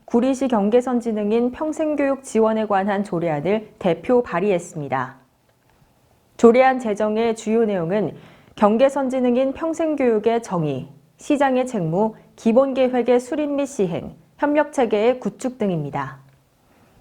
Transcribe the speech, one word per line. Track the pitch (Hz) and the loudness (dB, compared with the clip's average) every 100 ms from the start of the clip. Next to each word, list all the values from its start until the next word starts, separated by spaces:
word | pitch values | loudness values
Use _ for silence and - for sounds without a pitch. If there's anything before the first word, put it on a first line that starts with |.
구리시 | - 233 262 262 269 | -2 0 2 0 0
경계선 | 226 202 247 254 240 | 0 2 2 2 -2
지능인 | 226 214 208 233 247 | -2 -2 0 0 0
평생교육 | 254 311 311 311 294 277 269 | -2 -6 -2 -2 0 0 -2
지원에 | - 220 220 220 208 | -2 2 2 2 0
관한 | 196 196 196 | 0 0 -2
조례안을 | 196 170 165 147 170 214 214 - | -2 -2 -2 -2 0 -2 -4 -4
대표 | 190 165 - 247 | -2 -2 2 2
발의했습니다. | 240 175 202 175 175 160 139 131 127 - _ _ _ _ _ _ _ _ _ _ _ - | 2 -2 0 0 -4 -10 -4 -4 -4 -10 _ _ _ _ _ _ _ _ _ _ _ 4
조례안 | 233 247 262 262 | 6 8 4 2
제정의 | 226 202 214 214 233 | -2 -2 -2 0 -2
주요 | 226 214 226 | -2 -2 0
내용은 | 220 190 165 214 151 - - - _ | 0 0 -2 -2 -4 -6 -18 -20 _
경계선 | - 202 226 277 285 262 | 0 2 4 2 2 -2
지능인 | 262 247 240 269 | 0 0 2 0
평생교육의 | 262 330 311 320 285 247 214 226 233 | -2 -6 -2 -2 0 0 2 0 -2
정의, | 233 175 151 131 135 - _ _ | -2 -4 -2 -4 -10 -18 _ _
시장의 | - 285 277 254 254 | -4 0 2 0 -2
책무, | 220 160 175 220 - - - | -4 -2 0 -2 -4 -18 -4
기본계획의 | 226 226 277 262 254 247 233 247 | 2 4 2 2 0 2 2 2
수립 | 247 302 294 | 0 -4 -2
및 | 285 277 | -2 -4
시행, | - 180 160 - - _ - | -2 -2 -4 -8 -16 _ -4
협력체계의 | 294 302 294 285 226 208 233 254 | 0 2 0 0 0 2 2 0
구축 | 208 - 254 254 | -4 -6 -8 -4
등입니다. | 202 165 143 143 135 - - _ _ _ _ _ _ _ | -2 -2 -4 -6 -8 -12 -20 _ _ _ _ _ _ _